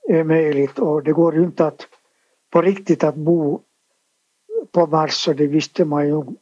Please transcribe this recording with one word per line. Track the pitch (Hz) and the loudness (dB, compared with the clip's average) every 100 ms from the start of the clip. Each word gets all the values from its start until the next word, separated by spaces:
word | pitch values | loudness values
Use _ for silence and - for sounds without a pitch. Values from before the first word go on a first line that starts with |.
| 453 | 0
är | 170 | 0
möjligt. | 160 160 156 143 139 - | 2 2 2 0 -2 -2
Och | 214 151 | -2 -2
det | 143 | 0
går | 156 170 | 2 2
ju | 156 | 2
inte | 175 - 160 | 0 0 -2
att | - - _ _ _ _ _ _ | -2 -20 _ _ _ _ _ _
på | 170 | 0
riktigt | 170 196 196 165 | 2 0 0 0
att | 160 | 0
bo | 143 156 170 147 151 _ _ _ _ _ _ _ _ _ 440 339 | -2 0 0 0 -4 _ _ _ _ _ _ _ _ _ -8 -4
på | 175 165 | 0 0
Mars, | 156 156 - - | 0 -2 -2 -2
och | 139 | 0
det | 147 | 0
visste | 151 147 - | 0 -2 -2
man | 170 147 147 | -2 0 0
ju | 151 135 226 | -2 -4 -12